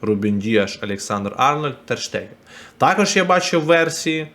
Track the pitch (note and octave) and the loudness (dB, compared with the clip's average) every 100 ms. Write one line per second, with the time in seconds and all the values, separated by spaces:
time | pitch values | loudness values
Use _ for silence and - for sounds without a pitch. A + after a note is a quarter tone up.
0 | G#2+ G#2 G#2 G#2 G2+ G#2+ G2 - G#2 G2 | 0 0 0 0 2 2 0 -4 -8 -8
1 | - G#2 G2 G2+ C3 D3 D3 B2+ - A#2 | -4 -4 -4 0 0 2 -4 -8 -8 -6
2 | - G#2+ E2+ - - - - _ C3+ F#3 | -6 -8 -10 -18 -20 -20 -20 _ 2 4
3 | G3+ G3 F3+ F3+ F3 F3 D3+ E3 E3 D3 | 2 2 2 2 2 -2 4 4 2 -2
4 | - D#3 D#3 | -4 -4 -6